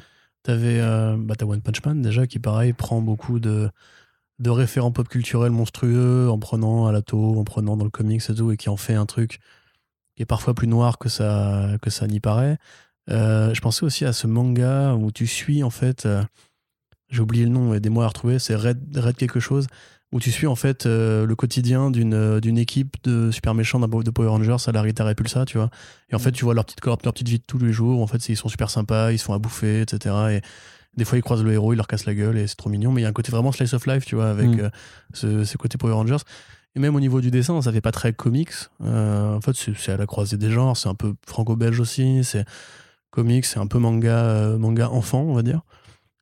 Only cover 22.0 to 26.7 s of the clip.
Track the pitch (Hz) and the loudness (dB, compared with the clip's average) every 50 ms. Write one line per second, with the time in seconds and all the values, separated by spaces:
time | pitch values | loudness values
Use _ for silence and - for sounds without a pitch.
22 | 113 110 110 107 107 107 107 107 107 110 113 117 117 - - 135 135 135 - - | 2 2 2 2 2 2 2 2 2 2 2 2 0 0 0 -2 -2 -2 -6 -6
23 | - 127 120 117 113 113 113 - - 113 110 113 110 - - 127 120 110 113 113 | -2 0 0 2 2 0 -2 -2 -2 0 0 0 0 0 0 0 0 0 0 -2
24 | 113 117 117 - 117 110 110 110 107 113 123 123 - - 113 107 107 110 110 - | -2 -2 0 0 2 2 2 2 2 2 0 0 0 0 0 2 0 0 0 0
25 | 110 107 104 - 110 110 - 127 131 - - 113 110 113 - - - - - _ | 0 0 0 -2 -2 -2 0 -2 -2 0 0 -2 -2 -2 -4 -8 -20 -20 -20 _
26 | _ _ - 110 123 135 123 - 123 120 117 117 110 - | _ _ -4 0 0 -2 -2 0 0 2 2 2 0 -2